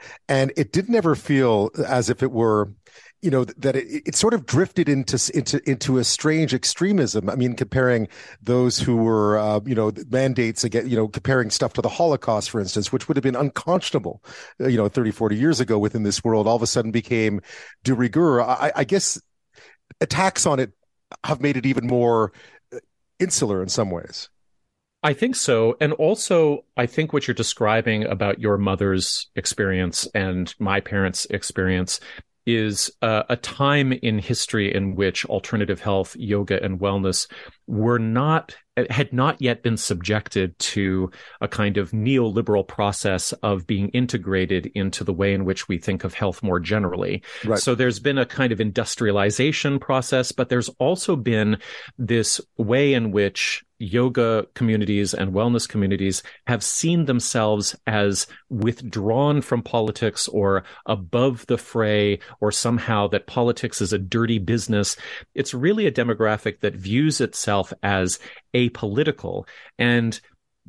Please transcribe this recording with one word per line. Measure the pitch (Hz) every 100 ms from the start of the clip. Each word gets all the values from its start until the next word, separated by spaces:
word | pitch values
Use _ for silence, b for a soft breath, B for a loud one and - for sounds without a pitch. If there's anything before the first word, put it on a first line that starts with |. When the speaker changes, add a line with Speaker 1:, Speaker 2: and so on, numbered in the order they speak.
| B B -
Speaker 1:
and | 135 135 -
it | 143
didn't | 180 196 233
ever | 170
feel | 143 - 139 127 107 107 - 135
as | 131 -
if | 123
it | 131
were, | 120 117 107 101 - _ B B -
you | 180
know, | 135
th-, | 123 -
that | 135
it, | 131 - 147 -
it |
sort | - 214
of | 226 123
drifted | 139 185 - 147
into | 139 127
s-, | 127 -
into, | 156 - 143 -
into | 131 - 127
a |
strange | 120 - 156 156 156
extremism. | 127 - - 185 202 127 107 92
I |
mean, | 127 123
comparing | 120 127 131 127 120 104 B B B
those | - 123 123 -
who | - 117
were, | 113 110 104 107
uh, | 107 107
you | 110
know, | 113 107
th-, | 101 120
mandates | 123 135 131 113 113
against, | 117 117 120
you | 117
know, | 110
comparing | - - 131 110
stuff | - 123
to | -
the | 107
Holocaust, | - 170 139 - 107 -
for | 110
instance, | 95 107 98
which | - -
would | 143
have |
been | 131
unconscionable, | 123 143 - - 180 - 143 92 - B B B B
uh, | 131
you | 117
know, | 104
thirty, | - 110
forty | - 110
years | 104 147 143
ago | 123 107
within | 104 117
this | 104 98
world, | 117 110 107
all |
of | 117
a | 113
sudden | 127 110
became | 113 - 117 110 101 B B B B
de | 127
rigueur. | 120 123 139 170 123
I, | 117
I, | 127 151 -
I |
guess | 135 190 - - _ _ _ B B B - -
attacks | 165 139 190 - 170
on | 135
it | 123 _ _ _ - -
have | - 139
made | 143 131
it |
even | 131 123 120
more, | 123 120 113 107 B B B _
uh, | 127 _ _ _ -
insular | 185 - 117 98
in | 95
some | - 101
ways. | 87 - - - _ _ _ _ _ _ _
Speaker 2:
I | 151
think | 143 247 240
so. | - 117 113 -
And | 151
also, | - 160 214 - 175 156 143 - -
I | 123
think | - 156
what | 147 -
you're |
describing | 123 113 - 107 113 113 107
about | 107 98 101 -
your | 107 101
mother's | 101 95 101 95 - - - -
experience | - - 98 92 90 - -
and | 107 95 90 90 -
my | 98 98
parents' | - 101 95 92 -
experience | 101 - - 92 92 92 - B B - _
is, | - 113 107 101 - -
uh, | 117 107 -
a | 120
time | - - 139 143 135
in | 127 117 107
history | - 120 - 110 98
in | 98 98
which | 92 98 - -
alternative | 104 - 110 104 95
health, | 107 98 92 -
yoga, | 104 101 98 95
and | 98 92
wellness | 98 98 95 92 - B B B -
were | 110 113 120
not, | 110 117 147 165 - - _ - 120
had | 127 143
not | 123 139 -
yet | 127 113
been | 120 110
subjected | - 90 87 107 - 101 92 -
to | - 107 98 92 92 B B B
a | 104
kind | - 104 101
of | 92
neoliberal | 110 113 135 113 101 113 101 95
process | - 101 98 104 92 - -
of | 110 98 87
being | 101 98
integrated | 123 123 117 92 95 92 95 - 101
into | 95 -
the | 98
way | 90 98
in | 98
which | 92 95 -
we | 87
think | - 95
of | 92
health | - 101 90
more | 104 90
generally. | 82 104 92 90 92 90 B B
Speaker 1:
Right. | 107 104
Speaker 2:
So | -
there's | 120 127 101
been | 135 135
a | 120
kind | - 127
of | 107
industrialization | 107 95 110 - 110 101 101 104 139 151 143 139
process, | - 131 123 135 123
but | - 123
there's | 123 117 -
also | 147 180 - 160
been | 117 110 107 107 B B B -
this | 113 117 107 - - -
way | 107 127 143
in | 127 113
which | 101 101 - - - - -
yoga | 104 113 131 127 117 113 -
communities | - 117 110 101 101 101
and | - 95
wellness | 95 117 120 -
communities | 110 98 95 98 92 B B -
have | 117
seen | - - 165 170
themselves | 139 123 - 123 107 107 101 - -
as | 107 101 95 - B -
withdrawn | 117 110 120 123 110 101 117 143 147
from | - 123
politics | - 120 110 101 113 - -
or | 107 98 95 B B -
above | 107 87 117 135 120 -
the | 120
fray, | - 120 107 104 104 101 B B
or | 104
somehow | - 117 117 - 107 101
that | 104 -
politics | 127 120 117 120 -
is | 95
a | 101
dirty | 92 117 113 113
business. | 92 117 - 104 98 - B B B
It's | - 135
really | 123 151 214 196
a |
demographic | 127 120 107 110 107 110 101
that | 104
views | 101 95 117 151 139
itself | 120 - - 101 92 -
as | 101 98 92 - B B _
apolitical. | 123 120 - 107 107 156 143 92 95 - B B -
And | 120 120 113 - b _ _ _